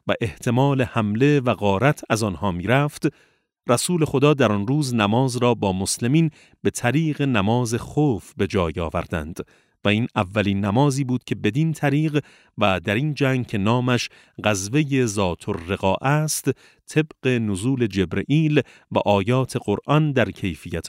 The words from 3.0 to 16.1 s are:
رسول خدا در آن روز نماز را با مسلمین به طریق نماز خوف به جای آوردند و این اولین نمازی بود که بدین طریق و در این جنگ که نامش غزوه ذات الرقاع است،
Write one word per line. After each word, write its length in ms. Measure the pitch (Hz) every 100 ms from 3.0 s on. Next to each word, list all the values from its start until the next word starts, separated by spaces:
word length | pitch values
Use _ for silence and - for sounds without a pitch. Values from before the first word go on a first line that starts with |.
| 151 - _ _ _ _ -
رسول 360 | 120 - 175
خدا 300 | 151 139 143
در 180 | 147 117
آن 140 | 104 101
روز 280 | 143 135
نماز 420 | 120 101 113 131 120
را 180 | 123
با 180 | 107 104
مسلمین 580 | 92 95 - 120 151 160 - _ _
به 80 | 101
طریق 520 | - 127 131 160 139
نماز 520 | 139 120 95 120 123
خوف 580 | 117 - - 151 101 - -
به 100 | 98
جای 260 | 101 85 90
آوردند 580 | 82 87 - 85 76 90 - _ _ _
و 40 | -
این 180 | 107 123 -
اولین 480 | 92 104 101 98
نمازی 400 | 101 104 147 135
بود 200 | 131 127
که 100 | -
بدین 380 | 101 104 113 160
طریق 520 | 156 147 143 156 147 - _ _ -
و 220 | 104 92
در 140 | 85
این 200 | 104 151
جنگ 320 | 135 135 131 113
که 120 | 107
نامش 500 | 98 123 123 123 - - _ -
غزوه 640 | 104 101 101 139 147 135 120
ذات 420 | 101 95 85 -
الرقاع 560 | 95 82 95 95 95
است، 460 | 131